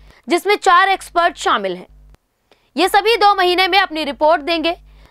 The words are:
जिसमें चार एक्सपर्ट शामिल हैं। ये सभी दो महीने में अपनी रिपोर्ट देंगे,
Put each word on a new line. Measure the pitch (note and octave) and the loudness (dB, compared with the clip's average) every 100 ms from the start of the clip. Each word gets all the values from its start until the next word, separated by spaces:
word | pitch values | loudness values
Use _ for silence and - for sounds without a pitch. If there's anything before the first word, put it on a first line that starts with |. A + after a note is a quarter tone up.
| - - - | -20 -20 -4
जिसमें | E4+ F#4 G#4 | -4 0 0
चार | - F4 G4 | 2 4 2
एक्सपर्ट | F#4+ - E4+ E4+ F4 | -2 -4 -2 -2 -2
शामिल | F#4+ B3+ F#3+ F3+ | -2 -2 -4 -8
हैं। | - - - - _ _ _ _ _ - | -12 -20 -20 -20 _ _ _ _ _ -2
ये | F4+ | 0
सभी | G#4 G4 A#4 | 2 2 2
दो | G4+ G4+ | 2 2
महीने | F4+ F4+ F#4 | 0 0 0
में | F#4 | 0
अपनी | F#4 D#4 | 0 -4
रिपोर्ट | D4+ C#4 D4+ E4 | -6 -2 0 0
देंगे, | C#4 E4+ D#4+ F4 - - - | -2 -4 -4 -6 -12 -20 -20